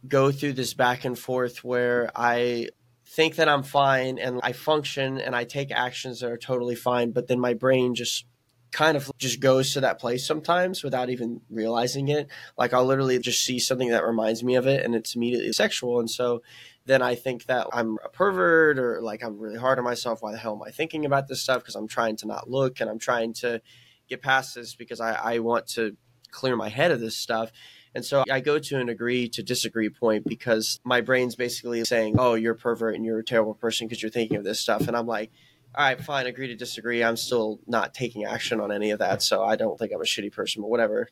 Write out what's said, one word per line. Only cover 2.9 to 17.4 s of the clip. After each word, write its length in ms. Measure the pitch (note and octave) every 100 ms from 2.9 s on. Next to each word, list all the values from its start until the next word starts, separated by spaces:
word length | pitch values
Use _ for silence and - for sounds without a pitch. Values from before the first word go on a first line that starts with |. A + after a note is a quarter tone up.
| _ _
think 280 | - D#3+ D#3
that 120 | D#3
I'm 140 | D3
fine 560 | C3+ C#3+ C#3 C3 C3 C3
and 200 | A#2 B2
I 100 | C3+
function 680 | B2 - D#3 C#3+ - C3+ C3+
and 160 | B2+ B2
I 100 | A#2+
take 260 | C#3+ C#3
actions 500 | A#2 B2 - C3 A#2
that 100 | B2
are 60 | A#2
totally 380 | - B2+ A#2+ A#2+
fine, 360 | - B2 A#2+
but 160 | A#2+ B2
then 120 | B2
my 160 | B2 A#2
brain 400 | C3 C3 B2 A#2+
just 300 | A#2+ - - _ _ _ _
kind 260 | - D#3 D3+
of 140 | C#3 -
just 220 | C3+ A#2+
goes 340 | C3+ C3 C3+
to 80 | -
that 180 | C3 -
place 260 | A#2+ B2+ C3
sometimes 560 | D#3 D#3 F3 F#3 F#3
without 260 | C#3+ B2+ B2
even 320 | B2 A#2 A#2 _
realizing 600 | A2 A2 A#2 B2 C#3 C#3
it. 200 | D3 C#3+ - - -
Like, 160 | B2
I'll 120 | B2+ B2+
literally 340 | C3+ C3 B2+
just 240 | B2 A2+
see 160 | - B2+
something 300 | - B2+ B2+
that 140 | A#2 G2+
reminds 380 | A#2 A2 A2
me 120 | A#2+ B2+
of 120 | B2+
it 180 | C#3 -
and 100 | A#2
it's 200 | A2 A#2+
immediately 380 | A#2+ B2 -
sexual. 460 | A2 A3 - B2 A#2+
And 100 | A2+
so 320 | - B2 A#2+ - - - _ -
then 160 | C3+
I 140 | B2 B2
think 300 | - B2